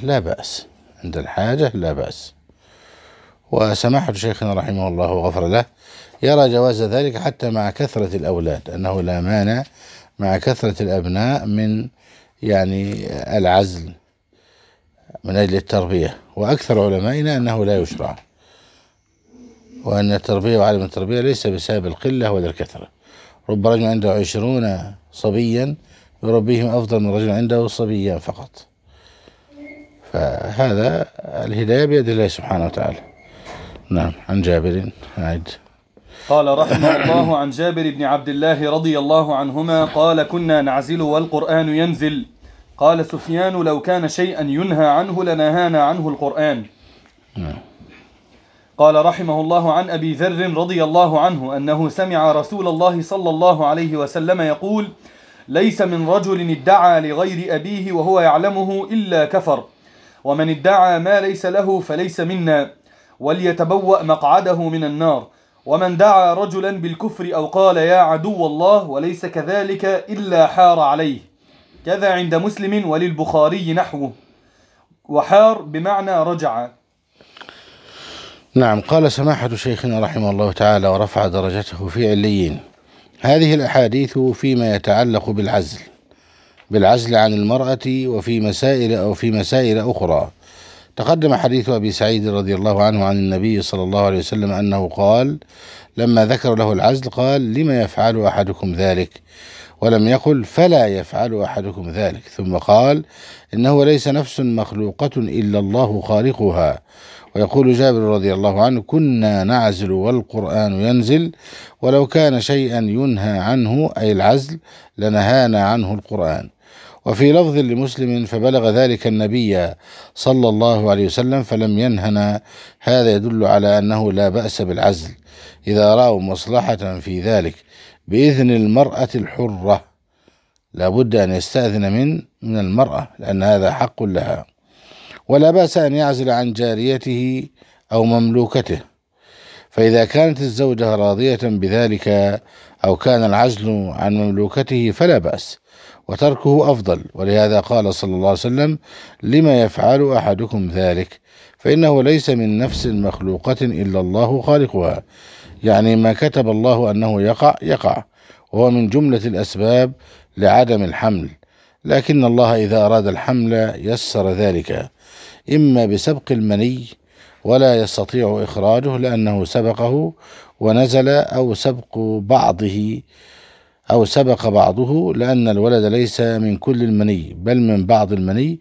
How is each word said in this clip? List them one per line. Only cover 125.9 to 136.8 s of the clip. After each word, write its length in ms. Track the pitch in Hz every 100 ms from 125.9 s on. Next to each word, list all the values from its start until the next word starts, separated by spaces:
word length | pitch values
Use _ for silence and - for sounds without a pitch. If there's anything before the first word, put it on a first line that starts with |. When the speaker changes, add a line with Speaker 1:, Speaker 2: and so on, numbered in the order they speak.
Speaker 1:
رأوا 260 | 113 123 101
مصلحة 800 | 98 92 - 120 - 107 98 92
في 200 | 98 90
ذلك 340 | 98 107 82 - _ - - _ -
بإذن 420 | 107 147 135 123
المرأة 580 | 117 107 117 139 - 131
الحرة، 680 | 123 92 - 120 98 95 101 - _ _ _ _ _ _ _ _
لا 140 | - 92
بد 280 | 107 120 113
أن 160 | 92
يستأذن 600 | 92 - 135 120 104 98
من، 300 | 107 143 165 - _
من 160 | 113 110
المرأة، 500 | 95 107 135 69 139 -
لأن 240 | - 95
هذا 300 | 98 101 95
حق 300 | 82 127 -
لها، 440 | 104 90 76 - - _ _ _ _ - - - -
ولا 220 | 139 156
بأس 280 | 180 170 180
أن 160 | 151
يعزل 360 | 143 147 127 131
عن 220 | 120 123
جاريته 960 | 107 120 110